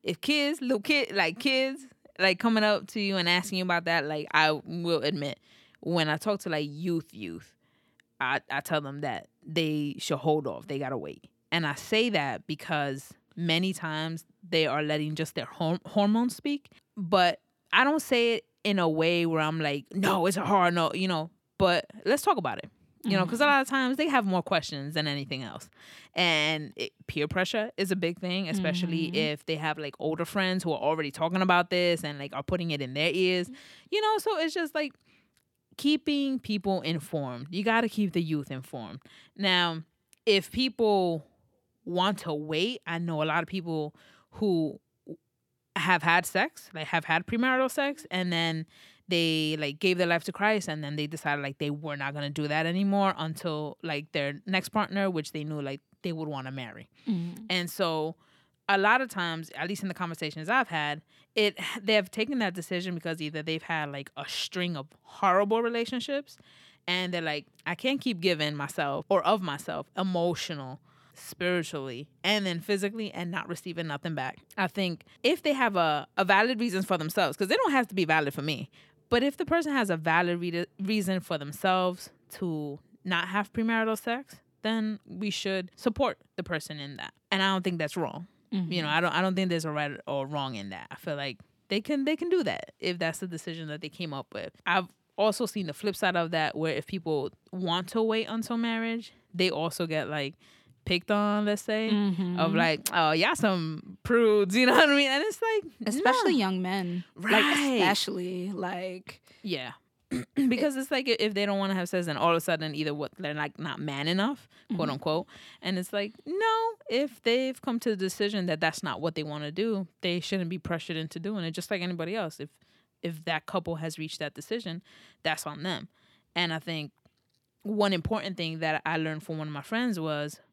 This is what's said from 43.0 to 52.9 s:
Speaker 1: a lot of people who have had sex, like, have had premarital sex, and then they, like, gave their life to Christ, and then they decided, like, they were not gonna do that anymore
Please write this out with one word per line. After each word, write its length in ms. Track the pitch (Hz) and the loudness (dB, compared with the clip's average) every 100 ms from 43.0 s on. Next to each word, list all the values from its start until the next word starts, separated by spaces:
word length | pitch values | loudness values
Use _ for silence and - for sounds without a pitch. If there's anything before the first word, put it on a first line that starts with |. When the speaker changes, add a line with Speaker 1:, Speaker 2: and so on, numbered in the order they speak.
| 170 156 | -2 0
Speaker 1:
a 40 | 156 | 2
lot 180 | 160 | 0
of 40 | 170 | 0
people 460 | 190 170 160 151 - - - _ | -6 -4 -4 -4 -10 -20 -20 _
who 480 | - 214 170 156 - _ _ - 165 _ _ _ _ _ - | -2 2 2 0 -4 _ _ -18 -18 _ _ _ _ _ -4
have 260 | 160 180 | 2 4
had 240 | 156 175 175 | 6 4 4
sex, 440 | 190 254 - - | 0 -2 -4 -16
like, 140 | 160 151 | -12 -2
have 180 | 165 - | -2 2
had 220 | 160 180 | 0 0
premarital 420 | 226 254 254 262 | 0 2 2 2
sex, 380 | - 277 285 - | 0 -2 -4 -6
and 220 | 180 180 | -2 0
then 340 | 170 165 160 165 - - _ - | 0 0 -2 -6 -14 -20 _ -2
they, 480 | 175 165 160 156 156 | 2 4 2 0 0
like, 200 | 151 147 | -4 0
gave 180 | 190 180 | 0 2
their 100 | 180 | 2
life 160 | 170 | 2
to 80 | 180 | 0
Christ, 360 | - 202 214 185 | 0 2 2 -2
and 140 | 156 | -6
then 120 | 147 147 | -4 -4
they 100 | 147 | -4
decided, 360 | 160 151 147 | -4 -2 -2
like, 140 | 139 139 | -2 -4
they 120 | 147 | -4
were 280 | 147 156 143 | -4 -6 -6
not 160 | 139 | -6
gonna 160 | 143 143 | -4 -6
do 180 | 147 147 | -4 0
that 180 | 151 160 | 0 0
anymore 480 | 180 196 | 0 2